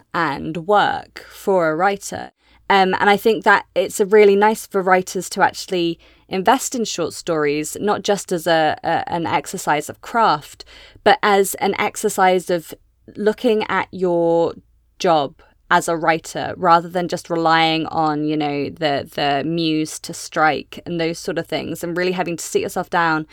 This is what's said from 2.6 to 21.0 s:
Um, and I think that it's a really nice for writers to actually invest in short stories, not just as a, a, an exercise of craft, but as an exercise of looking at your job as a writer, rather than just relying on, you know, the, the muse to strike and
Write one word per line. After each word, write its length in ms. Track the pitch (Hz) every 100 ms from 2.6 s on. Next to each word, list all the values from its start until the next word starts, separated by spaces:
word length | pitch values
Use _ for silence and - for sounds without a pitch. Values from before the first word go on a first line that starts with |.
| -
Um, 260 | 196 185 -
and 100 | 202
I 60 | 202
think 260 | 226 214
that 240 | 214 202 -
it's 240 | 175 190 -
a 80 | 190
really 300 | 214 202 196
nice 280 | 214 226
for 160 | - 196
writers 480 | 185 185 185 190 -
to 120 | 196
actually 560 | 165 - - 180 170 165 _ _ _
invest 480 | 190 190 262 - 247
in 80 |
short 300 | 208 - 160
stories, 600 | - - 160 147 147 151 -
not 220 | 208 202
just 280 | 202 196 -
as 160 | 180 170
a, 320 | 165 156 -
a, 280 | - 147 -
an 140 | 175 107
exercise 640 | 156 - 185 - 147 -
of 140 | -
craft, 640 | - 233 202 147 - - - - - -
but 160 | 208 -
as 340 | 208 202 196 -
an 180 | 196 -
exercise 680 | 208 - 214 202 185 185 -
of 240 | 175 - - _ _ - -
looking 480 | 208 214 247 214
at 240 | - 190 -
your 640 | 185 185 170 170 170 165 - - _ _ -
job 400 | 185 156 135 - _ _ -
as 180 | 175 170
a 80 | 165
writer, 560 | 165 160 - 156 - -
rather 300 | 175 170 170
than 200 | 180 175
just 220 | 175 -
relying 560 | 170 165 165 160 160 156
on, 380 | 160 156 147
you 120 | 151 156
know, 320 | 147 143 135
the, 400 | - 156 139 156
the 280 | - 143 143 151
muse 520 | 170 160 156 156 -
to 140 | -
strike 680 | - - 170 156 139 - -
and 160 | 170 170